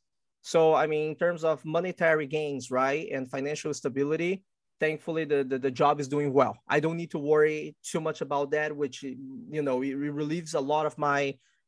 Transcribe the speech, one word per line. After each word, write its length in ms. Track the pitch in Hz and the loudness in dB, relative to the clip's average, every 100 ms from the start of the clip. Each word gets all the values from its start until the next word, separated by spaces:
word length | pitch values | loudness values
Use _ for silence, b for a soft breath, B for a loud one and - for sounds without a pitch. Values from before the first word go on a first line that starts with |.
| _ _ _ _ | _ _ _ _
So, 320 | - 165 160 | 0 4 6
I 140 | 147 156 | 6 4
mean, 220 | 151 156 | 0 -2
in 60 | 151 | -2
terms 280 | 175 175 | -2 0
of 220 | 160 151 160 | 0 -2 -2
monetary 600 | 165 180 180 165 156 139 | -2 -2 0 2 2 0
gains, 440 | 151 151 139 127 | -4 -4 -6 -2
right, 380 | 127 135 147 - | 0 2 0 -4
and 180 | 135 127 | -6 -6
financial 440 | 139 143 151 160 | -6 -4 -4 -6
stability, 680 | 139 139 135 143 156 175 190 _ _ _ _ | -4 -4 -2 0 0 -2 -4 _ _ _ _
thankfully 460 | 156 156 - 160 151 | -2 -2 -4 -4 0
the, 180 | 143 | 0
the, 160 | 131 131 | 2 -2
the 120 | 135 | -2
job 280 | 127 147 147 | 2 4 2
is 80 | 135 | 0
doing 240 | 147 147 | -2 2
well. 240 | 135 151 - - | 4 4 2 -2
I 120 | 151 | 0
don't 180 | 156 170 | 0 -2
need 140 | 165 | -6
to 80 | 160 | -4
worry 560 | 143 151 151 151 151 - | 2 6 6 2 -6 -12
too 180 | - 170 | -8 -4
much 200 | 160 156 | -4 -4
about 300 | 139 143 143 | -4 -2 0
that, 240 | 151 151 147 | 0 -2 -2
which, 280 | 143 123 | -4 -4
you 580 | 135 127 135 131 123 151 | -12 -10 -12 -14 -8 -4
know, 200 | 143 127 | 0 0
it, 80 | 139 | 0
it 220 | 139 147 | -2 -4
relieves 420 | 147 151 170 160 | -2 -2 -4 -2
a 60 | 160 | -2
lot 260 | 135 151 151 | 0 0 0
of 120 | 151 | 0
my, 400 | 147 143 139 135 _ _ | 0 2 0 -4 _ _